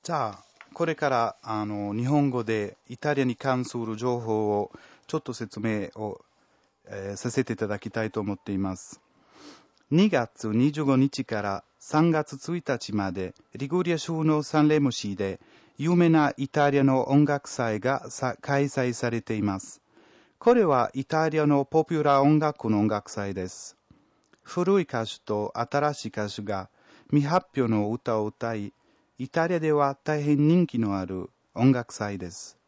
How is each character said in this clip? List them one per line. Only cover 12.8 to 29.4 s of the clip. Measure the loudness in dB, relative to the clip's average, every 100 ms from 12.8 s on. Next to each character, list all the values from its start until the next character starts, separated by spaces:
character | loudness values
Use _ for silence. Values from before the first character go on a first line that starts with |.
| -4
ま | -4 -4
で、 | -6 -8 -10 _ -12
リ | -4
グ | -2
リ | 0
ア | -2
州 | -4 -2
の | 0 0
サ | 0 2
ン | 4
レ | 4
モ | 2
市 | -2 -8 -4
で、 | -6 -6 _ _ _ -6
有 | 2 4
名 | 6
な | 4 2 -2
イ | -4
タ | 2 4
リ | 4
ア |
の | 4 2 4
音 | 4 4
楽 | 0 -6
祭 | -6 -4 -2
が | -2 -2 -6
さ-、 | -6 -6 -6
開 | -2 0 0
催 | 0 -2
さ | -2 -2
れ | -4
て | -4 -2
い |
ま | 0 -2
す。 | -8 -20 _ _ _ _ _ _
こ | 4
れ | 4 4
は | 2 2
イ | -4 -2
タ | 0 2
リ | 2
ア | 4
の | 4 4
ポ | 0
ピ | 2 0
ュ |
ラ | 4 6
ー |
音 | 6 6
楽 | 2 -2 0
の | 2
音 | 2
楽 | 0 -4
祭 | -8 -6
で | -6 -8
す。 | -10 -20 _ _ _ _ _ _ _
古 | -8 -2 2 2
い |
歌 | 2 -4 -6
手 | -10
と | -4 -4 -2 -4
新 | -2 0 0 -2
し | -8
い |
歌 | -6 -6
手 | -6
が | -6 -8 -8 _ _ -20 _
未 | 0 2
発 | 0 0 -2
表 | 2
の | 2 0
歌 | -4 -2 0
を | -2
歌 | -4 -6
い、 | -6 -8 _ _ _ _ -12
イ | -4
タ | -2